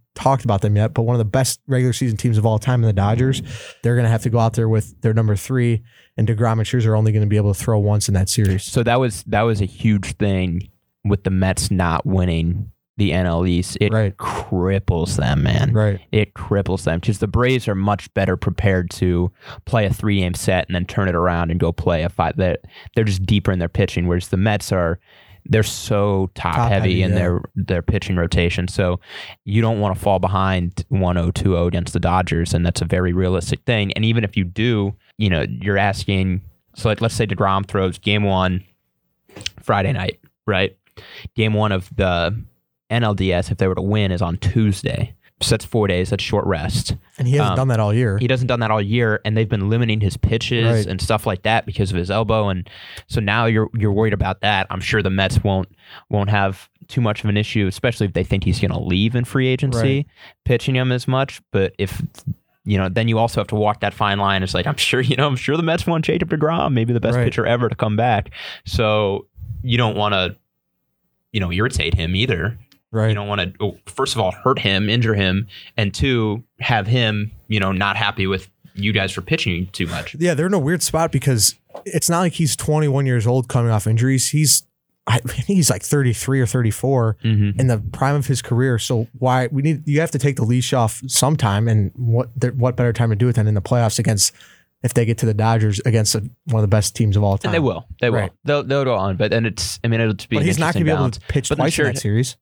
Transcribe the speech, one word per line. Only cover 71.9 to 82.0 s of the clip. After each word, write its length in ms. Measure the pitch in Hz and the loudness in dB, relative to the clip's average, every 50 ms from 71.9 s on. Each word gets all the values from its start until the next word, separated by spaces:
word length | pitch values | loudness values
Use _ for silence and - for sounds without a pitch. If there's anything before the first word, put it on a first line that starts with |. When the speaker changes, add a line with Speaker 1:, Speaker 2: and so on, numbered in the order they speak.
| - | 0
Speaker 2:
him 200 | - 82 85 92 | 0 0 -2 0
either. 420 | 95 120 131 90 85 90 110 117 - - _ _ _ _ _ | 0 0 0 0 -2 -2 -6 -6 -8 -16 _ _ _ _ _
Speaker 1:
Right. 180 | 110 110 107 110 | -4 -2 0 0
Speaker 2:
You 60 | 107 | 0
don't 120 | 104 104 | -2 -2
wanna, 240 | 104 101 101 87 92 - - | -4 -2 -2 -2 -4 -4 -6
oh, 180 | 107 98 - - _ | -6 -6 -6 -10 _
first 280 | - - - 135 - - | -12 -6 -4 -4 0 0
of 60 | 117 | 0
all, 100 | 101 92 | 0 0
hurt 260 | - - - 127 135 - | -2 -2 0 0 0 2
him, 300 | - 101 98 95 104 101 | 0 0 0 2 0 0
injure 260 | 110 123 113 110 107 | 0 2 2 2 2
him, 320 | 101 98 92 92 98 - - - - - - _ | 2 2 2 2 0 -2 -6 -12 -20 -20 -8 _
and 180 | - 107 98 - | -4 -2 -2 -2
two, 500 | - 139 135 127 117 110 107 101 117 - _ _ - | -2 0 0 2 0 0 -2 -2 -4 -8 _ _ -8
have 260 | 120 - 127 107 95 | -2 0 0 0 2
him, 420 | 107 127 127 117 110 107 104 104 110 - - - - | 2 0 2 2 0 0 -2 -4 -6 -10 -16 -6 -4
you 100 | 110 104 | -2 0
know, 140 | 95 95 95 | 0 0 0
not 240 | 92 101 101 98 | 0 0 -2 0
happy 280 | 101 104 104 - - 95 | 0 -2 -2 -2 -2 -2
with 240 | 95 95 92 - - _ _ - - _ | -2 -2 -4 -6 -12 _ _ -20 -16 _
you 200 | 98 101 107 104 | -4 -2 0 0
guys 180 | 104 98 92 | 0 0 -2
for 100 | - 98 | -4 -8
pitching 460 | 92 - 160 160 - 101 87 87 92 95 - | -4 -4 -4 -2 -2 -4 -4 -4 -6 -8 -6
too 120 | - 90 | -6 -6
much. 280 | 82 85 76 76 - - | -4 -4 -8 -8 -10 -6
Speaker 1:
Yeah, 160 | 143 175 175 156 | -2 0 0 0
they're 120 | 127 165 | 0 0
in 60 | 185 202 | 0 0
a 60 | 180 | 0
weird 220 | 131 147 180 156 | 0 0 -2 -2
spot 300 | - - - 160 165 160 | -2 -2 -2 -2 0 0
because 440 | - 135 - 139 127 110 101 - - - _ _ - - - | -2 0 0 2 2 2 2 0 -2 -4 _ _ -20 -18 -12
it's 240 | 190 170 165 | -6 -4 -2